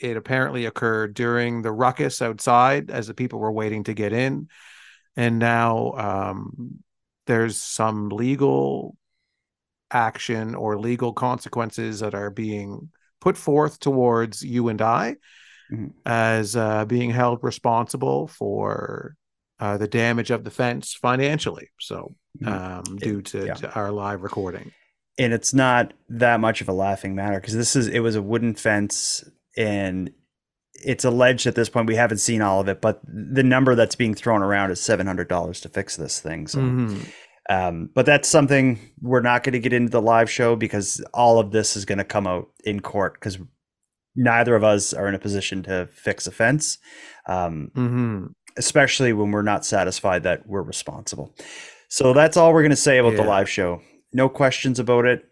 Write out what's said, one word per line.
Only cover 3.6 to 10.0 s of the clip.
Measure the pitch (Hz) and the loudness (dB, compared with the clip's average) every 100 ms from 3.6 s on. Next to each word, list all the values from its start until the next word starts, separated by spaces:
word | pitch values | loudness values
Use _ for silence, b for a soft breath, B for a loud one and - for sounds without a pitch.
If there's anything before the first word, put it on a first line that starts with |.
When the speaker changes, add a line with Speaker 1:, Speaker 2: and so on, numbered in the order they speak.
| 107 107 104 | -4 -4 -6
Speaker 1:
to | 107 | -4
get | 104 | -2
in. | 113 131 139 160 B B B B B B - | 0 -2 -4 -10 B B B B B B -2
And | 120 113 | 0 2
now, | 117 117 117 113 120 | 2 2 2 0 -4
um, | - 104 98 98 98 101 - 120 - _ _ _ _ - | -4 -4 -4 -4 -8 -10 -14 -16 -16 _ _ _ _ -2
there's | 117 113 101 | 0 0 -4
some | - - 110 107 104 | -8 -2 -2 -2 -4
legal | 101 120 135 139 135 139 135 - - _ _ _ _ _ _ _ _ - | -2 -2 2 2 2 0 -4 -8 -16 _ _ _ _ _ _ _ _ -4
action | 123 | -2